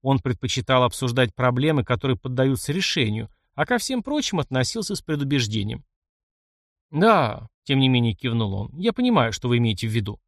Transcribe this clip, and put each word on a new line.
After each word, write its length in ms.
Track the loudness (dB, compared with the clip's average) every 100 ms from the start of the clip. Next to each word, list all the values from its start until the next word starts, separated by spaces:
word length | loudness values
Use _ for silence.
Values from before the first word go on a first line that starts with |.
Он 160 | 2 0
предпочитал 640 | 0 -4 -2 -4 2 2
обсуждать 520 | 2 0 -2 0 0
проблемы, 500 | 2 0 2 2 0
которые 340 | 0 -2 0 -2
поддаются 540 | -4 0 0 0 -2
решению, 580 | -4 -2 0 0 -2 -8 _ _
а 100 | -6
ко 140 | -2 -2
всем 240 | -2 -6
прочим 380 | -2 -4 -2 -2
относился 540 | -2 0 -2 -4 -6
с 60 | -8
предубеждением. 840 | -4 -4 0 0 0 -2 -4 -8 -14 _ _ _ _ _ _ _ _ _ _
«Да», 580 | 2 4 6 2 -4 -14 _
тем 140 | 0 2
не 100 | 4
менее 260 | 4 2
кивнул 380 | 0 -2 -2 -2
он, 180 | -4 -8 -4
«я 140 | -4
понимаю, 400 | 0 2 4 2
что 160 | 0 0
вы 80 | 2
имеете 320 | 2 0 -2
в 20 |
виду». 300 | -2 -4 -10